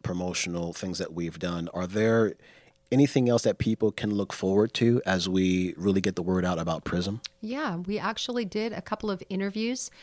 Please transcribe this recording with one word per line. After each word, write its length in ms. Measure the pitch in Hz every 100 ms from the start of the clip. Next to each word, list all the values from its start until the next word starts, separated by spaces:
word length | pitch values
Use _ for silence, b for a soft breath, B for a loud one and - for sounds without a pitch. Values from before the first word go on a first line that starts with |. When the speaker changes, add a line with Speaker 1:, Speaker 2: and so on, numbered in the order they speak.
Speaker 1:
promotional 680 | - 90 90 87 87 87 85
things 260 | 85 95 85
that 140 | 87
we've 260 | 82 85 -
done, 300 | 90 87 85
are 120 | 87 90
there 480 | 104 110 113 107 - b b b b -
anything 360 | 127 143 139 123
else 140 | 117
that 160 | 113 -
people 320 | 113 110 110
can 220 | - 104
look 180 | 104 98
forward 400 | - 95 101 117
to 280 | - 117 120
as 240 | - 95 90
we 460 | 92 92 92 92 -
really 240 | 98 95
get 160 | 98 90
the 60 |
word 220 | 87 92
out 140 | 90 85
about 260 | 82 80
Prism? 360 | - 87 92 113 - _
Speaker 2:
Yeah, 360 | 214 269 294 170
we 220 | 180 208
actually 460 | 202 220 - 240
did 280 | 208 214 226
a 100 | 208
couple 280 | - 214 214
of 120 | 190 -
interviews, 600 | 190 196 214 226 254 - B